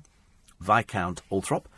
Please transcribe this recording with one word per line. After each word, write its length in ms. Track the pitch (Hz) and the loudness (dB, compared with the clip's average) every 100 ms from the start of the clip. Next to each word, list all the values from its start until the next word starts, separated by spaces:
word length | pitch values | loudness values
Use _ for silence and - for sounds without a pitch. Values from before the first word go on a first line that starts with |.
| - _ _ _ - - | -8 _ _ _ -20 -8
Viscount 600 | - 113 - 104 87 90 - | 2 2 2 -4 -4 -6 -4
Althorp, 380 | 98 - 160 - | -4 0 -4 -4